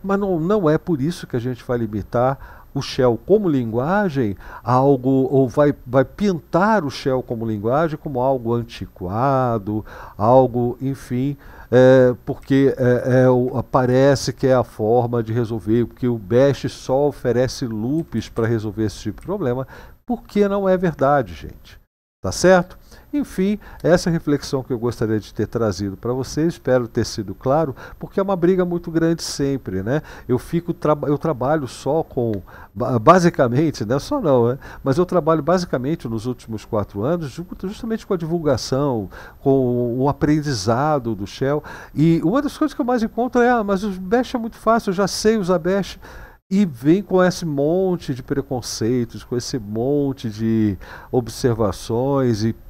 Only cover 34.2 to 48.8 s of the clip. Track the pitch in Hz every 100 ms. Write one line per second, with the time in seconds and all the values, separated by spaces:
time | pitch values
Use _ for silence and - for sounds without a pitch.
34.2 | 180 127 117 135 - - 135 135 180 180
35.2 | 151 165 143 185 175 143 127 165 120 110
36.2 | 120 120 - 107 - 107 98 101 120 175
37.2 | 147 139 175 - 190 214 226 220 - 190
38.2 | 160 170 147 117 - 131 143 117 95 -
39.2 | - - 139 135 123 123 120 127 139 139
40.2 | 151 151 147 123 92 117 151 147 117 101
41.2 | 98 - 131 147 - - - 127 160 165
42.2 | 160 254 294 - 311 - 240 247 220 -
43.2 | 247 247 240 240 202 196 208 185 185 233
44.2 | 247 254 226 - 226 226 208 180 190 -
45.2 | 214 226 175 180 165 196 190 - - -
46.2 | - - _ 190 202 120 139 185 185 185
47.2 | 180 180 170 139 147 180 190 175 - 123
48.2 | - 139 135 127 - -